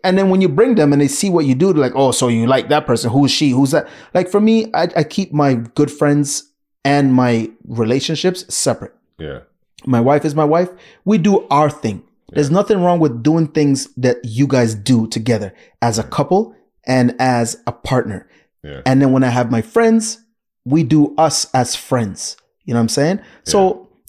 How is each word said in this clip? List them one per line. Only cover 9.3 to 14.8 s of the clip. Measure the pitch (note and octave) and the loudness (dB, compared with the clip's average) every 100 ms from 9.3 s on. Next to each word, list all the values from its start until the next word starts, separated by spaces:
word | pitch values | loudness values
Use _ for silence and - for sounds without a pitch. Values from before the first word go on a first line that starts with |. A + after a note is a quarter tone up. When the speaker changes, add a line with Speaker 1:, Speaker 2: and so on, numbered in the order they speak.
| C2+ - _ _ _ - | -12 -16 _ _ _ -4
Speaker 1:
My | A#2+ | 0
wife | A#2+ D3 D#3 | 2 0 0
is | |
my | D3 | -2
wife. | D3+ E3 F3+ - - _ - | 0 0 -2 -6 -20 _ -2
We | G#3+ | 0
do | F3 G3 - | 2 2 0
our | C#3+ D3+ | 0 0
thing. | - A#2 G2 - _ _ | -2 -6 -8 -12 _ _
There's | - C#3+ | -4 0
Speaker 2:
Yeah. | F3 | 0
Speaker 1:
nothing | G3+ G#3 | 2 0
wrong | F3+ F3 | 2 2
with | D#3 A#2+ | 0 0
doing | B2+ E3 D#3 | 0 2 0
things | D#3 C#3+ C#3 - - | 0 0 0 -4 -4
that | B2+ A#2+ | -2 -2
you | A#2 A2 C#3 | -4 -2 0
guys | C3+ A#2 | 2 0
do | G#2+ | 0